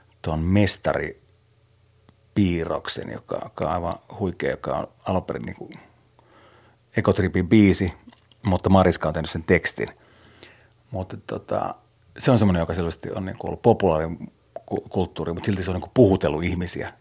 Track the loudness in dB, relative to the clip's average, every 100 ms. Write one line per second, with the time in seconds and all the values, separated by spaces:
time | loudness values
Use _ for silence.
0 | _ _ -6 -2 2 2 2 0 -2 -2
1 | -4 -10 _ _ _ _ _ _ _ _
2 | _ _ _ 0 0 0 -2 -6 -6 -8
3 | -8 -12 -8 -10 -10 -6 -4 -4 -4 -8
4 | _ -6 -6 -4 -4 -4 -6 -6 -8 _
5 | -4 -4 -4 -8 -8 -12 -16 -18 -20 _
6 | _ _ _ _ _ _ _ _ _ 0
7 | 2 2 2 0 4 6 8 6 0 -6
8 | -20 -20 _ _ -2 0 4 6 6 2
9 | -2 -4 -4 -6 2 2 2 -6 -8 -10
10 | _ _ -20 _ -20 -20 _ _ _ -10
11 | -8 -12 -10 -10 -4 -4 -4 -8 _ _
12 | _ -2 2 4 4 2 0 -2 -4 -6
13 | -8 -8 -8 -10 -10 0 2 4 4 2
14 | -2 -6 -14 _ _ -20 -8 -8 -6 -4
15 | -4 -6 -8 -6 -4 -4 -4 -6 -4 4
16 | 6 6 2 -2 -2 -4 -4 -6 -10 -12